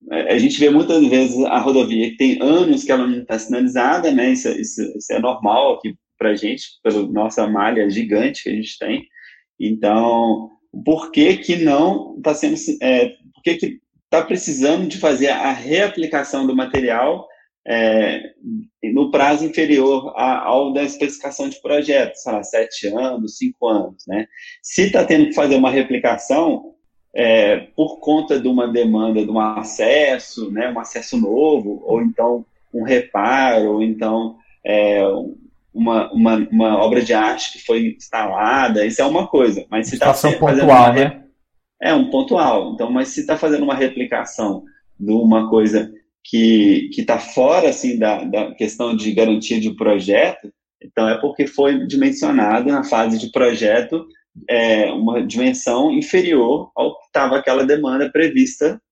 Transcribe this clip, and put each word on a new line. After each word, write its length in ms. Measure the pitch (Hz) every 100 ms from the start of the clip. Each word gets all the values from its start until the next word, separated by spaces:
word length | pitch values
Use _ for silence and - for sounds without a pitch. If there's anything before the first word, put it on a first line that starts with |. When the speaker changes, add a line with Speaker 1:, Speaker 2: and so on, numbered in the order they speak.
| -
Speaker 1:
A, 60 | 78 78
a 40 | 110
gente 200 | 127 -
vê 120 | 147
muitas 360 | 147 175 165 139
vezes 340 | 127 131 120
a 160 | 131 123
rodovia 500 | 123 131 113 113 113
que 40 | -
tem 260 | 135 117
anos 440 | 135 165 175 135 -
que 60 |
ela 120 | 131 123
não 200 | 120 120
tá 120 | 110
sinalizada, 720 | - 127 127 127 123 175 175
né? 220 | 135 123
Isso, 160 | 127 -
isso, 320 | - 110 - 107 107
isso 140 | -
é 80 | 113
normal 540 | 120 123 101 113 139
aqui 200 | 120 110 - _ _
pra 180 | 110 104
gente, 280 | 104 - - -
pela 240 | 117 107 98
nossa 400 | 104 107 117 107
malha 440 | 107 104 117 104
gigante 540 | 98 113 104 127 -
que 60 | -
a 60 | -
gente 240 | 220 -
tem. 240 | - 269 - _ - - _ _
Então, 920 | 107 110 107 110 117 117 117 110 - _ _ - -
por 260 | 156 -
que 260 | - 156 190
que 200 | - 170
não 640 | 160 139 170 202 - -
tá 120 | -
sendo... 220 | 151 151 156 - 147
é, 280 | 127 127 120 - _
por 100 | _
que 120 | - 170
que 240 | - - _ _ _
tá 120 | 160
precisando 680 | 165 180 - 139 135 170 180
de 100 | -
fazer 300 | 160 131 139
a 240 | - 131
reaplicação 960 | 131 120 165 202 190 156 151 139 135 135
do 80 | 131
material, 720 | 131 143 127 117 131 - - _ _ _ -
é, 540 | 117 113 110 104 - - _ - 110 - _ 110
no 160 | 127 139
prazo 340 | 147 139 147
inferior 680 | 156 156 156 147 131 135 131 -
a, 300 | 127 131 -
ao 260 | 123 139
da 120 | 135
especificação 680 | 143 - 147 - 143 - 139
de 100 | -
projeto, 520 | - 147 147 139 117 -
sei 160 | -
lá, 120 | 107
sete 440 | 101 113 110 - 101
anos, 500 | 110 131 123 110 -
cinco 300 | 127 127 120
anos, 360 | 107 92 - -
né? 200 | 98 110 - - -
Se 300 | - - 196
tá 120 | 277
tendo 220 | - 160 147
que 80 |
fazer 220 | - 147 135
uma 160 | 131
reaplicação, 1000 | 135 131 123 123 113 - 135 330 247 - _ _ _ _ -
é, 420 | 117 113 104 101 - -
por 240 | 156 -
conta 380 | - 151 151 139
de 80 | 123
uma 200 | 127 120
demanda 560 | 117 117 110 113 110
de 80 | 107
um 80 | 110
acesso, 1120 | 107 107 - - 110 143 147 127 - - 107
né, 180 | 104 123
um 100 | 120
acesso 380 | 110 120 113 123
novo, 640 | 107 117 156 147 101 104 -
ou 160 | 113
então 440 | 117 113 117 120 117 _ _
um 100 | 120
reparo, 920 | 113 127 120 101 104 131 131 113 107 107
ou 60 |
então, 540 | 110 110 110 113 113 113 _ _ -
é, 360 | 104 104 101 98 98 - - - _ _
uma, 380 | 110 117 113 -
uma, 240 | - 113 110 98
uma 260 | 110 113 104
obra 240 | 110 120
de 120 | 113
arte 400 | 110 110 123 -
que 120 | - -
foi 300 | 117 113 110
instalada, 880 | - 117 107 92 107 131 127 104 107
isso 160 | 113
é 40 | 143
uma 220 | 160 -
coisa. 380 | 156 120 98 -
Mas 160 | 110 113
se 100 | 131
tá 160 | 139
Speaker 2:
Situação 180 | 135 151
Speaker 1:
se-, 80 | 143
fazendo 280 | 151 135 143
Speaker 2:
pontual, 160 | 131
Speaker 1:
uma 80 | 120
re-, 140 | 123 139
Speaker 2:
né? 180 | - - _ _ _ _ _
Speaker 1:
É, 120 | -
um 160 | - 262
pontual. 640 | 269 - 185 147 110 95
Então, 180 | 113 117
mas 160 | 127 135
se 180 | - 143
tá 120 | 156
fazendo 260 | 160 147
uma 120 | 143 135
replicação 880 | 131 131 120 117 120 - 107 95 - _ _ _
de 120 | 101
uma 380 | 110 113 110 110
coisa 420 | 110 107 107 110 - _ _
que, 680 | - 117 113 110 104 98 -
que 100 | -
tá 160 | 113 117
fora, 500 | - - 131 175 165
assim, 280 | - 127 117
da, 260 | 107 104
da 320 | 87 101 104 -
questão 400 | 107 - 120 113
de 180 | 107
garantia 460 | 101 113 107 - 117
de 160 | 107 98
projeto, 760 | 107 101 92 104 165 - - _ _ _
então 240 | - - 110
é 120 | 110
porque 280 | 143 143 135
foi 380 | - 139 135 92
dimensionado 840 | 139 135 135 151 139 107 113 131
na 140 | 139
fase 340 | - 117 113 113
de 140 | 113
projeto, 760 | - 123 113 110 113 120 160 160 - _ - -
é, 420 | 120 117 110 -
uma 340 | - 110 120 -
dimensão 680 | 113 127 127 - 120 151
inferior 800 | 147 147 185 180 156 117 147 - -
ao 160 | -
que 200 | - -
tava 240 | 147 135 131
aquela 280 | 135 131 135
demanda 440 | 147 143 131 143
prevista 720 | 156 160 131 131 - 147 220 _